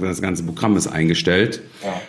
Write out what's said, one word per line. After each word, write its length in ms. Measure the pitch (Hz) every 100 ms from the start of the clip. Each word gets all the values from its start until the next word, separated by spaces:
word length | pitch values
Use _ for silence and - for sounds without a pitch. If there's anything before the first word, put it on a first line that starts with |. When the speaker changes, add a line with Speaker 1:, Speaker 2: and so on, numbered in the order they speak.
Speaker 1:
das 200 | 92 82
ganze 220 | 95 82
Programm 340 | 82 82 113 98
ist 100 | -
eingestellt. 760 | 80 82 82 87 90 117 - - -
Speaker 2:
Ja. 160 | 98 90